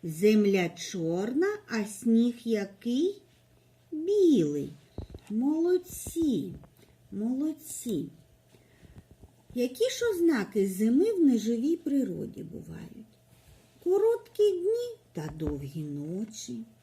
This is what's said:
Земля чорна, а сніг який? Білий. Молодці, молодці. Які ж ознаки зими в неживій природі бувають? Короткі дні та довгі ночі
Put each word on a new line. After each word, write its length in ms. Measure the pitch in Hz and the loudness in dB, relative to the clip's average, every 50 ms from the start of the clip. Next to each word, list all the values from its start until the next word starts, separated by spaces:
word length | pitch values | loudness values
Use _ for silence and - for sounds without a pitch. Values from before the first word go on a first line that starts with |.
| - | -8
Земля 640 | 170 156 156 190 214 214 214 208 202 196 190 175 165 | -8 -6 2 4 6 6 6 6 6 4 2 2 0
чорна, 760 | 170 - - - - 190 165 160 170 180 202 233 254 285 359 403 415 415 - - | -4 -8 -14 -10 -6 -4 -2 -2 0 -2 -2 -2 0 0 0 0 0 -4 -8 -6
а 180 | 254 220 202 | -4 -4 -4
сніг 500 | 208 - - - 233 226 226 233 240 233 - - | -4 -8 -4 0 2 4 4 4 2 0 -4 -4
який? 800 | 233 226 208 202 196 - _ - 240 240 262 330 381 403 - _ _ _ _ _ _ _ _ _ _ _ _ _ _ | -2 -2 -2 -2 -6 -10 _ -6 -4 -2 0 0 -2 -2 -6 _ _ _ _ _ _ _ _ _ _ _ _ _ _
Білий. 800 | - 302 320 359 403 427 381 339 294 214 160 147 147 147 139 - - - _ _ _ - - - - - _ - | -10 -8 -2 0 2 6 6 6 6 6 4 2 0 -4 -6 -6 -10 -18 _ _ _ -14 -14 -14 -16 -20 _ -6
Молодці, 1300 | 208 220 247 277 302 320 330 349 359 359 359 - - - - - - 330 330 302 240 170 120 92 - - - - _ _ - _ _ _ _ _ | -4 0 0 0 2 2 2 2 2 0 -2 -6 -14 -12 -12 -10 -4 -2 0 0 0 0 -2 -4 -10 -14 -18 -20 _ _ -20 _ _ _ _ _
молодці. 1000 | 196 196 214 233 254 262 294 311 311 311 - - - - - 247 208 151 - - - _ _ _ _ _ _ _ _ - _ _ _ _ - - - - _ _ - _ - - _ _ _ _ - | -8 -6 -4 -4 -2 -2 -2 -4 -4 -6 -12 -14 -14 -10 -6 -4 -4 -4 -6 -6 -12 _ _ _ _ _ _ _ _ -20 _ _ _ _ -20 -20 -20 -20 _ _ -20 _ -20 -20 _ _ _ _ -4
Які 360 | 247 247 247 254 - 427 508 | -4 -4 -4 0 0 0 0
ж 200 | 508 - 480 480 | 0 0 0 0
ознаки 580 | 403 349 339 330 311 226 196 - - 214 196 196 | 0 4 4 4 4 2 0 -2 0 0 0 0
зими 460 | 185 180 214 226 240 277 370 453 453 | 0 0 2 4 4 4 4 4 4
в 60 | 370 | 4
неживій 580 | 330 277 247 220 202 220 240 226 240 294 339 330 | 4 6 6 4 2 0 -2 0 0 0 0 0
природі 680 | - 302 277 277 254 196 175 - - - - - - | -2 -2 0 0 0 0 -4 -6 -8 -8 -10 -12 -14
бувають? 760 | - - - 170 160 160 - - 170 - - 220 _ _ _ _ _ _ _ _ - - _ _ _ _ _ - | -12 -14 -14 -14 -14 -14 -14 -14 -16 -18 -20 -20 _ _ _ _ _ _ _ _ -20 -20 _ _ _ _ _ 0
Короткі 680 | 349 370 403 427 453 466 466 - - _ - 415 415 | 0 2 4 4 2 2 0 -4 -14 _ 2 2 2
дні 460 | 370 349 349 392 453 480 480 480 453 - _ _ _ | 2 2 0 0 0 0 -2 -6 -10 -14 _ _ _
та 160 | - 151 156 156 156 | -8 -8 -8 -8 -6
довгі 460 | 156 151 147 139 143 135 127 165 151 | -4 -4 -4 -4 -8 -10 -8 -8 -8
ночі 800 | 147 143 143 143 156 170 190 220 214 220 - - - 247 226 113 - - _ | -8 -8 -8 -8 -8 -6 -8 -8 -8 -10 -16 -14 -12 -12 -12 -12 -14 -18 _